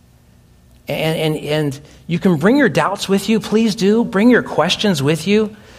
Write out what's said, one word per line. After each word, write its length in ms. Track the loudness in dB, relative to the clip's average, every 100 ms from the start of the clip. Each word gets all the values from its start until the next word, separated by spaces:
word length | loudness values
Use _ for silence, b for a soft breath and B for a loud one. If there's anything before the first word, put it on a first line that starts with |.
| _ _ _ _ _ _ _ -18 -8
And, 460 | -4 -2 -2 -2 -4
and, 100 | -4
and 360 | -2 -2 -6 B B B
you 120 | -2
can 180 | 0 2
bring 180 | 2 4
your 140 | 2
doubts 400 | 2 -2 -2 -2
with 180 | -2 0
you. 140 | -2
Please 340 | 0 0 0 0
do. 300 | 0 2 0
Bring 240 | 2 4
your 140 | 4
questions 600 | 2 0 0 0 -2 0
with 240 | 0 -2 0
you. 280 | 0 0 -8 B